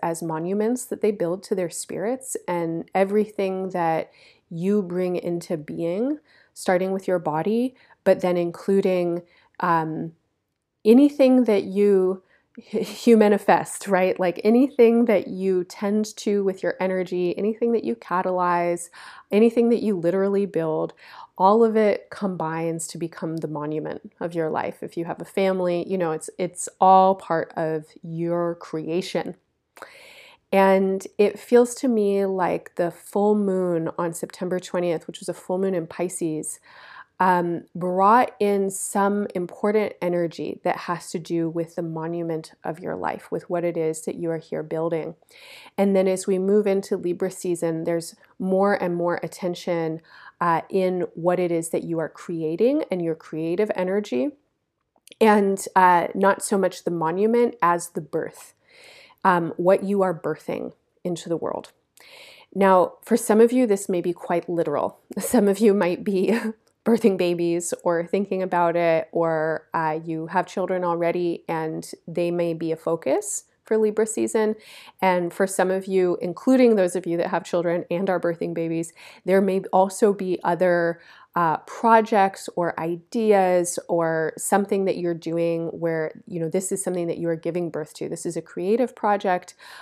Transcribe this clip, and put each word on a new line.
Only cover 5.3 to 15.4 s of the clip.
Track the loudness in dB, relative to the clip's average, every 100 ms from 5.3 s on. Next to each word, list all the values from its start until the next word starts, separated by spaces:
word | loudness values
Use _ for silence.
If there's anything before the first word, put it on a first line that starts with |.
| -6 -6 -8
being, | -8 -6 -4 -2 -4 -4 _ _ _
starting | -8 0 0 0
with | -4 -2
your | -2
body, | 0 -2 0 0 -2 -6 _ _
but | 2 2
then | 2 0
including, | -2 -4 -2 0 2 0 0 -4 -8 _ _ -6
um, | 0 2 0 -4 -8 -12 _ _ _ _ _ _
anything | 6 8 8 6 4 6
that | 4 2
you, | 0 2 4 4 2 -2 _ _ _ -20
<laughs> | -8 -6 -6 -2
you | 6 6
manifest, | 8 4 4 4 2 -10 0
right? | 2 2 0
Like | -2 0
anything | 4 4 4 6 6 6 4
that | 2 0
you | -4